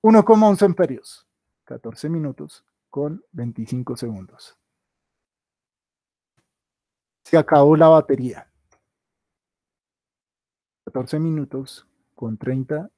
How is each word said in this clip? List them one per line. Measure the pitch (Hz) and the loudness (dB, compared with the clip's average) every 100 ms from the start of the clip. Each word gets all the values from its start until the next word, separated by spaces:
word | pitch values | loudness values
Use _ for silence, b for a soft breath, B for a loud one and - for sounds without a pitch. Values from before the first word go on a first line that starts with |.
Uno | 220 220 | 6 4
coma | 214 220 214 | 6 4 4
once | 196 | 4
amperios. | 202 170 175 123 - - _ _ _ _ _ | 0 0 -4 -4 -16 -20 _ _ _ _ _
Catorce | - 117 226 151 | -18 -16 -12 -8
minutos | 165 147 - 147 - _ _ _ | -6 -8 -10 -18 -20 _ _ _
con | - 147 175 _ | -10 -10 -10 _
veinticinco | 160 120 117 113 127 123 123 | -12 -12 -10 -10 -10 -10 -10
segundos. | 117 104 92 _ - _ _ _ _ _ _ _ _ _ _ _ _ _ _ _ _ _ _ _ _ _ _ _ _ _ _ _ | -10 -12 -18 _ -20 _ _ _ _ _ _ _ _ _ _ _ _ _ _ _ _ _ _ _ _ _ _ _ _ _ _ _
Se | - 165 | 0 0
acabó | 147 151 143 156 | 4 4 6 6
la | 160 | 6
batería. | 160 151 131 123 - _ _ _ _ _ _ _ _ _ _ _ _ _ _ _ _ _ _ _ _ _ _ _ _ - | 6 2 -4 -4 -12 _ _ _ _ _ _ _ _ _ _ _ _ _ _ _ _ _ _ _ _ _ _ _ _ -14
Catorce | 131 123 156 | -12 -8 -6
minutos | 160 156 139 135 131 - _ _ _ | -6 -6 -8 -12 -14 -20 _ _ _
con | _ 117 110 | _ -12 -10
treinta | - 131 131 151 185 | -8 -8 -8 -10 -12